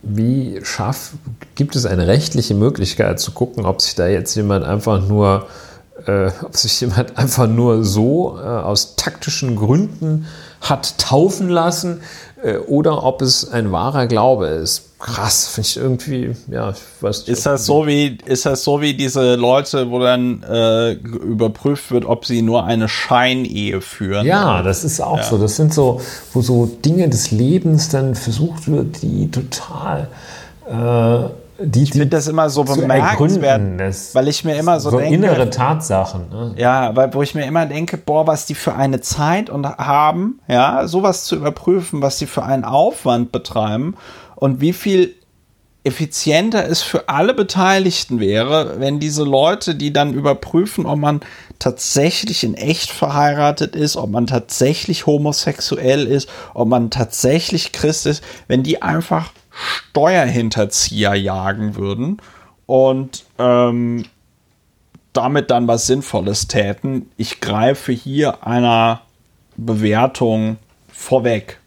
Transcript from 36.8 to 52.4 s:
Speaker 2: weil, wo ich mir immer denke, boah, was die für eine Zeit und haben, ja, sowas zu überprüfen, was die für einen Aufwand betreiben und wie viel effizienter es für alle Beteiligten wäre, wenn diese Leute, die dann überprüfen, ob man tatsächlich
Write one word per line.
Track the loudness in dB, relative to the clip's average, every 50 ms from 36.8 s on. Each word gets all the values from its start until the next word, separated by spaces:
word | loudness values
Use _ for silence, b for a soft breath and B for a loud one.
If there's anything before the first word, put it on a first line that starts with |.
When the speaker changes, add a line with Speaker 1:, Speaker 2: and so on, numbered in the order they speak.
| 0 2 2
Speaker 2:
weil, | 2 2 2 2
wo | -2 -2
ich | -2 -2
mir | -6 -6
immer | 0 0 0 0
denke, | 0 -2 -6 -4 -6 -6
boah, | -8 -4 0 2 2 4
was | 2 0 0 -4
die | -8 -8
für | -4 -4 -4 0
eine | 0 0 0 0 -2
Zeit | -4 -6 -2 0 0 2 2 0 -2 -4
und | -6 -6 -6
haben, | -6 -6 -6 -2 0 2 4 4 2 2 0 -2 -4 -4 -6 _
ja, | 0 2 4 4 4 2 0 -2
sowas | 0 0 2 2 2 0 0 -4
zu | -4 -4
überprüfen, | -2 -2 -4 -4 -2 0 2 2 2 0 -4 -4 -2 -2
was | -2 -2 -4
die | -8
für | -6 -6 -6 -2
einen | -2 -2 -2 -2
Aufwand | 0 2 4 4 2 0 0 0 0 2 2 0 -2
betreiben | -4 -6 -6 -4 -2 -2 0 0 -2 -2 -4 -4 -8 B B B B B B B B
und | -2 0 0 2 2
wie | 0 0 0
viel | 0 -2 2 4 4 2 2 0 _ _ _ _ _ _ _ _ _ _ _ _ _ _
effizienter | -4 -2 -2 -6 -6 -4 -4 0 2 2 2 2 2 0 0 0
es | 0 -2 -2
für | -2 -2 -4 -4 -2 -2
alle | 0 2 2 2 2
Beteiligten | 0 -2 -2 0 2 2 4 4 4 2 0 0 -2 -4 -4 -2 0
wäre, | 0 2 2 2 2 2 2 0 0 -2 -4 -4
wenn | -2 -2 -2 -2
diese | -4 -4 -2 -2 0
Leute, | 2 4 4 4 4 2 0 -2 -4 -4
die | -2 -4 -2 0
dann | 0 0 0 -2
überprüfen, | 0 0 0 0 0 -4 0 0 0 0 0 -2 -4 -4
ob | -2 -2
man | 0 0 0 0 -2 B B B B B B B _
tatsächlich | -4 -4 -4 -2 -6 -2 0 2 2 2 0 -2 -4 -4 -4 -2